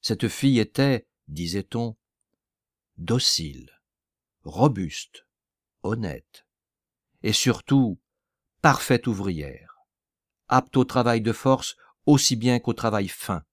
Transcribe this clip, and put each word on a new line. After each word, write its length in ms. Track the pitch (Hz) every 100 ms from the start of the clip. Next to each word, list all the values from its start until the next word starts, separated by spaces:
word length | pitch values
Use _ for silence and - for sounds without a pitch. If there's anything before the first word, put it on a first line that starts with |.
Cette 260 | - 110 117
fille 320 | - 139 127
était, 480 | 107 - 139 123 - _ -
disait-on, 680 | 73 85 95 95 113 117 113 _ _ _ _ _ _ _ _ _ -
docile, 720 | 85 120 - - 80 67 62 _ _ _ _ _ _ _
robuste, 840 | 85 80 139 104 87 - - - _ _ _ _ _ _
honnête, 640 | - 113 104 64 _ - _ _ _ _ _ _ _ _
et 120 | 98
surtout 680 | 110 131 120 - 139 120 87 _ _ _ _ _ _
parfaite 440 | 156 131 - 120 -
ouvrière, 720 | 101 98 85 71 64 - - _ _ _ _ _ _ _
apte 280 | 127 - 135
au 100 | 127
travail 360 | 131 120 117
de 120 | 110
force 420 | 113 131 131 - - _ _ -
aussi 280 | 143 - 120
bien 240 | 120 123
qu'au 140 | 117
travail 340 | 110 113 107 98
fin. 360 | - - 90 -